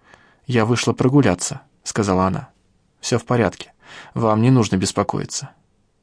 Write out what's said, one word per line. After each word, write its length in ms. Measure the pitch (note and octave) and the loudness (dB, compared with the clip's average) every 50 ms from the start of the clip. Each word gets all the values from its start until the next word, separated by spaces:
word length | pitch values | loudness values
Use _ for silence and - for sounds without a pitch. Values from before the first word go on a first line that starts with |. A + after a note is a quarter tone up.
| _ _ - - _ _ _ _ _ | _ _ -20 -20 _ _ _ _ _
"Я 180 | - B2 A2+ A2 | -2 0 2 2
вышла 280 | A2+ B2 A2+ - A#2+ | 2 0 0 0 -2
прогуляться", — 720 | A2+ - - B2+ C3+ C#3+ B2+ G#2 F2 - - - - - - _ _ _ | 0 0 2 4 4 4 4 4 2 0 -2 -8 -10 -12 -16 _ _ _
сказала 440 | - - - A2+ G2+ G2+ F#2 F#2 F#2 | -14 -6 -4 -2 0 0 2 2 0
она. 240 | F#2+ F#2 - B2 - _ _ _ _ _ _ _ _ _ _ | 0 -2 -4 -8 -12 _ _ _ _ _ _ _ _ _ _
"Всё 180 | - - B2+ A2 | -6 -2 -2 -2
в 60 | - | 0
порядке. 480 | - B2 A#2+ A2 F2 - - - - _ _ _ - - - - - - | 0 0 2 0 0 -2 -6 -14 -20 _ _ _ -20 -20 -20 -18 -12 -6
Вам 280 | B2+ A#2 A2 G#2+ G#2+ | -2 0 2 2 4
не 80 | A2+ B2+ | 4 4
нужно 260 | C3 B2 G#2+ F#2+ F#2+ | 4 4 2 2 0
беспокоиться. 760 | F#2+ G2 - - G2 G2+ - - - F#2+ - - - C#3+ - - _ _ _ _ _ _ _ _ _ | -2 -2 -2 -2 -2 -2 -2 -4 -6 -8 -8 -10 -12 -12 -14 -18 _ _ _ _ _ _ _ _ _